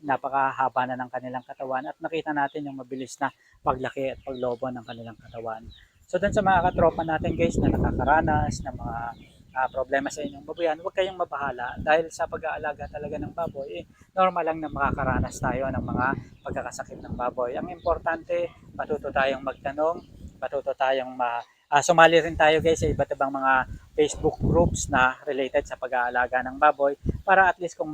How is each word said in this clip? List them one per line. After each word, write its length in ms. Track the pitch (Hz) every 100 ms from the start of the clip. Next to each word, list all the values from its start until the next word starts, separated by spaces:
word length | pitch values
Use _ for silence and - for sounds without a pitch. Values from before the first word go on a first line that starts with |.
napakahaba 880 | 147 131 135 135 135 131 131 127 127
na 80 | 127
ng 80 | 127
kanilang 400 | 127 127 127 -
katawan 400 | 139 135 131 151
at 80 | -
nakita 320 | 160 160 156
natin 320 | 147 139 156 143
yung 160 | 135
mabilis 320 | 123 131 131 -
na 80 | 135 - _ _
paglaki 480 | 151 127 127 - 131
at 80 | 123 -
paglobo 400 | 127 123 120 131
ng 80 | 123
kanilang 320 | 113 117 117
katawan. 480 | 107 - 117 113 110 - - - _ _
So, 80 | 180
dun 160 | 202
sa 80 | 208
mga 240 | 190 185 180
katropa 400 | 180 165 165 160
natin 320 | 156 170 165
guys 160 | 165 -
na 80 | -
nakakaranas 880 | - - - 127 156 160 151 147 -
ng 160 | 135
mga, 240 | 127 117 117 117 - - _ -
ah, 140 | 131 131
problema 400 | 135 131 139 139
sa 160 | 151 143
inyong 160 | 139 147
babuyan, 320 | 160 170 156
huwag 160 | 185 -
kayong 160 | 190
mabahala 640 | 180 175 143 143 123 123 -
dahil 320 | 156 160 165
sa 160 | - 165
pag-aalaga 640 | 160 160 151 156 147 143
talaga 320 | 147 147 151
ng 80 | 151 -
baboy, 320 | 165 139 139
eh, 140 | 175 160 _ -
normal 320 | 185 185 175
lang 160 | 160 160
na 80 | 151
makakaranas 720 | 135 139 - 131 123 127 -
tayo 320 | 135 123 135
ng 140 | 123 120
mga 200 | - 127 135 - -
pagkakasakit 560 | - 135 123 - 127 - -
ng 80 |
baboy. 400 | 123 123 127 123
Ang 160 | 147 175
importante, 800 | 170 170 160 - 165 165 175 170 - -
matuto 400 | - 139 147 139
tayong 320 | 135 135 131 135
magtanong, 560 | 123 139 143 160 175 - - - -
matuto 320 | 131 143 135
tayong 400 | 131 131 135 127
ma-, 240 | 127 123 117 - _ _
ah, 120 | 143 139
sumali 320 | 165 165 165
rin 160 | 160
tayo 240 | 160 156 160
guys 240 | 165 160
sa 80 | 156
iba't 240 | 139 139
ibang 160 | 139 135
mga 560 | 139 131 131 127 - - -
Facebook 400 | 151 - 156 -
groups 480 | - 160 170 - -
na 240 | 139 127 131
related 400 | 147 135 131 147
sa 160 | 143 135
pag-aalaga 640 | 131 127 123 123 123 127
ng 160 | 127 135
baboy 320 | 151 139 139 139 - -
para 240 | - 190 185
at 80 | 180
least 240 | 175 -
kung 80 | 160